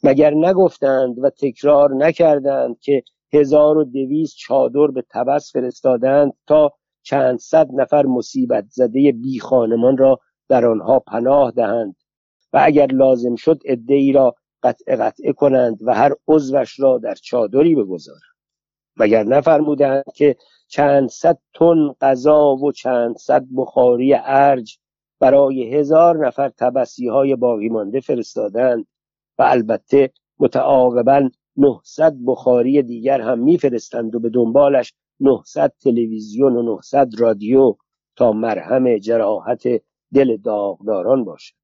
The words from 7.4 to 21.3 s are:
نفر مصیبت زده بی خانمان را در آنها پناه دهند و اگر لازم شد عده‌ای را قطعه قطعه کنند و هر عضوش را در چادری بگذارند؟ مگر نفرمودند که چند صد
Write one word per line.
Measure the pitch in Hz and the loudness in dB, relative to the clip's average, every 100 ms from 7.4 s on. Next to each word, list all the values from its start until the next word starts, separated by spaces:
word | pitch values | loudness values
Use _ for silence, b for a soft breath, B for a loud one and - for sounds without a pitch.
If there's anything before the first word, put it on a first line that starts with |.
| - 160 147 | -2 0 0
نفر | 127 127 147 135 | 0 0 0 0
مصیبت | 127 110 135 123 117 101 | -2 -4 -6 -2 -4 -6
زده | - 123 123 143 | -4 -2 2 2
بی | 120 127 127 | 0 -6 -10
خانمان | - 131 113 117 120 135 | -2 0 0 0 0 2
را | 135 131 _ _ _ | 2 2 _ _ _
در | 127 117 | 0 2
آنها | 113 90 127 | 0 0 -2
پناه | - 113 120 143 131 | 0 -6 0 2 0
دهند | 123 110 117 104 90 _ _ _ _ _ | -2 -2 -2 -6 -10 _ _ _ _ _
و | 139 | 0
اگر | 147 147 139 | 2 2 2
لازم | 131 131 127 120 | 2 2 2 -2
شد | 120 - 156 - | -4 -2 -2 -2
عده‌ای | 127 117 139 139 | -8 0 0 2
را | 135 127 - _ _ | 2 2 -2 _ _
قطعه | 127 120 - 123 | -4 -4 -6 -4
قطعه | 113 - - | -4 -4 -6
کنند | 139 143 131 123 107 | -2 0 0 -2 -4
و | 110 | -4
هر | 107 139 147 - | 0 0 -2 0
عضوش | 156 135 139 120 - | 0 0 -4 -4 -2
را | 135 127 | 0 0
در | 110 | -4
چادری | 98 - 123 107 123 160 | -12 -6 -4 -2 0 2
بگذارند؟ | 156 101 90 - - _ _ _ _ _ _ _ _ | 2 -2 -6 -14 -20 _ _ _ _ _ _ _ _
مگر | 110 113 | 0 2
نفرمودند | 104 135 143 151 151 143 139 135 135 | 2 0 2 2 0 0 0 -2 -6
که | - 147 127 _ _ _ | -2 0 0 _ _ _
چند | - 143 139 127 | -2 2 2 0
صد | - 151 | -2 -2